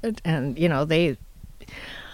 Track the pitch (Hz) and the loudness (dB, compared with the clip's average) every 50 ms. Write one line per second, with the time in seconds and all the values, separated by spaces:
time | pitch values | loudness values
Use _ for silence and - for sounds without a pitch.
0 | - 233 214 - - 165 160 147 127 143 117 151 165 170 156 135 151 156 160 160 | -4 -4 -4 -2 0 0 2 2 2 0 0 2 2 4 4 2 2 4 4 4
1 | 175 156 127 - - - - - - - - - - - - - - - - - | 4 4 2 -2 -6 -14 -20 -18 -18 -18 -18 -18 -18 -16 -16 -14 -14 -14 -14 -14
2 | - - | -14 -14